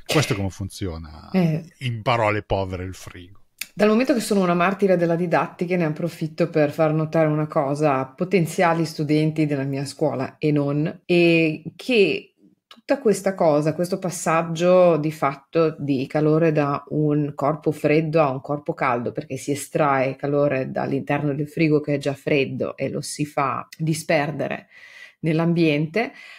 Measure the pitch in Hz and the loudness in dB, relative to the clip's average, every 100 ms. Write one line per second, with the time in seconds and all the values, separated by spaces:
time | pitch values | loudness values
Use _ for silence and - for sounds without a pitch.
0 | - 156 127 101 95 - 95 - 98 82 | -2 -2 0 -2 -4 -6 -12 -8 -8 -8
1 | 80 78 - 190 170 156 - - 127 113 | -14 -18 -4 0 2 0 -6 -10 -8 -4
2 | 104 117 107 104 - 101 95 90 92 92 | 0 2 2 0 -2 -2 -2 -6 -8 -12
3 | - 92 90 - _ - - - 208 220 | -16 -18 -20 -20 _ -18 -14 0 2 4
4 | 262 247 - 202 180 175 175 196 196 180 | 2 0 2 2 2 2 2 2 2 2
5 | 170 165 175 151 170 - 175 180 160 151 | 2 0 0 0 -2 -4 -2 0 0 -2
6 | 170 - 156 - 165 160 147 147 156 156 | -6 -4 -8 -2 0 2 0 2 0 2
7 | 156 165 156 151 151 160 139 143 151 131 | 0 2 2 2 0 0 0 0 2 0
8 | 131 - 185 196 156 - 175 165 156 - | -2 -6 0 2 0 2 2 2 -2 -4
9 | 147 151 156 156 151 143 139 135 139 - | 0 2 2 0 0 0 -4 -4 -6 -2
10 | 151 123 131 - 151 147 143 147 160 - | -2 -2 -6 -2 0 2 0 0 -2 -6
11 | - 175 170 165 160 156 160 - - 240 | 0 4 4 4 2 -2 -10 -16 -2 2
12 | 185 123 - _ _ _ _ - - 277 | 2 0 -8 _ _ _ _ -18 -4 0
13 | 233 190 190 190 170 147 151 151 175 190 | 2 0 -2 2 2 4 0 -2 -4 -4
14 | 185 - 175 160 170 160 175 185 180 156 | -6 -6 0 0 0 0 4 6 6 4
15 | 151 156 139 143 _ 165 160 160 143 135 | 0 -2 -2 -4 _ 0 0 0 -2 -2
16 | 139 151 151 156 165 151 143 143 - 147 | 0 0 2 4 4 2 0 -2 -4 -2
17 | 151 147 143 - 143 156 165 151 151 151 | 2 2 -2 -2 -2 0 -2 0 2 2
18 | 160 160 147 131 - 143 - 156 139 123 | 2 2 2 0 -6 -8 -6 -2 0 0
19 | 110 107 - 131 - 143 - 165 147 135 | -2 -8 -10 -10 -6 -6 -4 0 2 2
20 | 131 139 143 143 143 131 131 131 135 139 | 0 -4 -2 0 2 0 -4 -4 -2 -4
21 | 131 143 147 139 147 - 160 151 147 143 | -2 -2 -2 -4 -6 -2 2 2 0 -4
22 | 139 139 - 147 131 131 110 - 139 143 | -2 -4 -2 0 0 -4 -6 -4 -6 -6
23 | - - 151 - 135 120 - - 160 156 | -8 -8 -6 -2 -2 -4 -10 -6 -4 -4
24 | - 160 147 143 127 - - - - - | 0 0 0 -4 -6 -6 -12 -20 -20 -20
25 | - - 156 160 165 170 160 147 156 202 | -20 -6 -2 0 2 2 2 2 0 -4
26 | 247 - - | -6 -10 -20